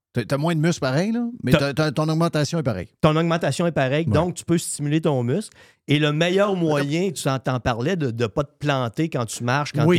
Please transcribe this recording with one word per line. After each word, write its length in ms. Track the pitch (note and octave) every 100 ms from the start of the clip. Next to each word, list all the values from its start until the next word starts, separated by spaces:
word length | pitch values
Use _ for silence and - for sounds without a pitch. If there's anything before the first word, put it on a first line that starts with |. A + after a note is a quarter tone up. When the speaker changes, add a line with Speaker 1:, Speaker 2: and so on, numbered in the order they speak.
| _
Speaker 1:
T'as, 120 | B2
t'as 120 | G#2+ C#3
moins 180 | E3
de 60 | D#3+
muscles 200 | E3 -
pareil, 300 | C3+ C#3 G#3
là, 140 | A#3 A#3+ A#3+
mais 80 | B2
Speaker 2:
T'as 60 | D3
Speaker 1:
t'as, 140 | C#3+
t'as, 180 | C#3 D#3
ton 160 | C#3+ D#3
augmentation 500 | D#3+ E3+ D#3 C#3+ E3
est 40 |
pareille. 240 | B2+ F#2 - -
Speaker 2:
Ton 160 | D#3+ D3+
augmentation 500 | E3+ E3+ D#3 C3+ F3
est 60 |
pareille, 340 | D3 C3 D3 E3
Speaker 1:
Ouais. 60 |
Speaker 2:
donc 220 | D3 F3
tu 100 | E3+
peux 140 | - E3+
stimuler 420 | - - D3 D#3+
ton 220 | D#3+ C3
muscle. 320 | A#2+ E3+ - - - _ -
Et 100 | D3
le 140 | D3+
meilleur 420 | D3+ F3 F#3+ G3+
moyen, 560 | F#3 D#3+ D3 C#3+ E3 F#3+
tu 180 | C3+ D3
en, 100 | C3
t'en 180 | - B2+
parlais, 380 | C3 A2+ C#3 F#3+
de, 160 | C3+
de 140 | A2+ A2+
pas 160 | D#3+
te 80 | C#3+ -
planter 500 | D3 C3+ A#2+ - E3
quand 160 | C3+ A2
tu 160 | -
marches, 300 | A#2+ C3+ C#3+
quand 140 | C#3+
Speaker 1:
Oui. 120 | D#3+